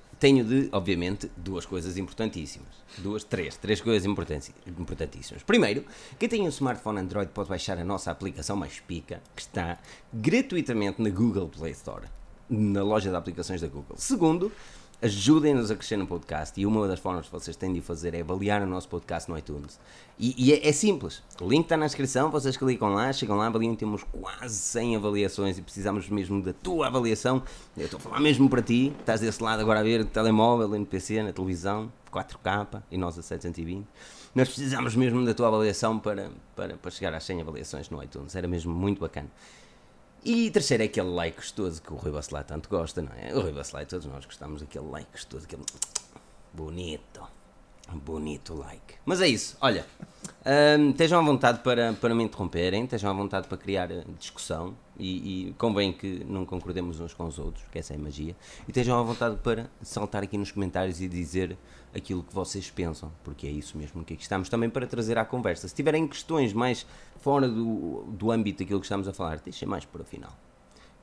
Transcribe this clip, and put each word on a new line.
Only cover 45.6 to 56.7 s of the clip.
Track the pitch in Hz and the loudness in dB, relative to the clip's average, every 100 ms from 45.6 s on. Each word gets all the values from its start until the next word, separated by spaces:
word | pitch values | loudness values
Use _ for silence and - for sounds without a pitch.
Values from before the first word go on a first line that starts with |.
| - - - - - - - - - | -14 -10 -6 -6 -8 -16 -20 -20 -18
bonito, | 80 78 85 87 71 - - - - - - - - - | -12 -10 -8 -8 -8 -12 -18 -18 -20 -20 -20 -20 -20 -14
bonito | 85 71 78 76 71 - 80 | -12 -8 -6 -6 -8 -10 -12
like. | 67 - - - - | -12 -16 -20 -8 -2
Mas | 180 | 4
é | 180 | 6
isso, | 110 - - | 4 -2 0
olha, | 135 95 - - - - - - - 143 147 151 | 2 2 -2 -14 -20 -16 -18 -6 2 8 8 8
hum, | 147 | 6
estejam | 135 165 170 | 6 6 6
à | |
vontade | 156 135 127 117 | 6 6 6 4
para, | 127 120 117 | 2 4 2
para | 107 117 117 | 2 2 2
me | |
interromperem, | 110 - 90 85 90 98 131 | 2 -2 -4 0 0 0 -2
estejam | 110 101 | -2 0
à | |
vontade | 95 101 98 87 | 0 0 -2 -4
para | 90 | -8
criar, | - 98 90 | -2 -2 -2
eh, | 87 82 85 | -6 -10 -14
discussão | - - - 82 90 113 - - | -14 -12 -6 -6 -6 -10 -18 -8
e, | 95 92 95 92 92 | -6 -4 -4 -6 -6
e | - | -2
convém | 117 104 98 | 0 2 0
que | 87 98 90 - | 0 -6 -6 -6
não | 98 | -4
concordemos | 87 92 90 | -4 -6 -4